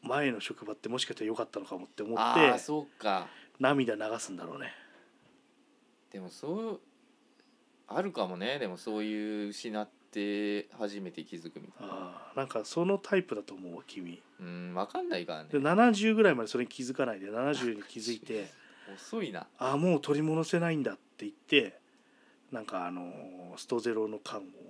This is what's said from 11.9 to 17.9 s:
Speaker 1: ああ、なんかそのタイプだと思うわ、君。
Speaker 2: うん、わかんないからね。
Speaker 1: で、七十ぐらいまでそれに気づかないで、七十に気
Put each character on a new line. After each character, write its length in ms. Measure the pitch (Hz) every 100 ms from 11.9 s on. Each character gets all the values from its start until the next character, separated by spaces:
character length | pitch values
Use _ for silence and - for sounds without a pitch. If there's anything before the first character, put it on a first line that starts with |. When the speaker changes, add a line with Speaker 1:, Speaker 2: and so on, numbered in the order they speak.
Speaker 1:
あ 380 | 95 90 90 - -
あ、 20 |
な 60 |
ん 40 | 135
か 160 | 117 107
そ 200 | - 175
の 120 | 196
タ 180 | - 196
イ 80 |
プ 100 | 180 107
だ 80 |
と 100 | -
思 160 | 95 92
う 80 | 87
わ、 60 | -
君。 340 | - 87 87 - _
Speaker 2:
う 20 |
ん、 300 | 87 87 90
わ 140 | 90 98
か 140 | 370
ん 60 | 359
な 100 | -
い 80 | 87
か 100 | 80
ら 80 |
ね。 60 | 80
Speaker 1:
で、 100 | 147
七 340 | 143 185 240
十 220 | 208 220 220
ぐ 80 |
ら 80 | 208
い 40 | 135
ま 80 |
で 60 | 110
そ 80 | 123
れ 80 | 123
に 40 |
気 140 | -
づ 100 | 123
か 120 | 131 131
な 100 | 101
い 60 |
で、 100 | 98
七 220 | 110 135
十 200 | 143 123
に 100 | 107
気 160 | 98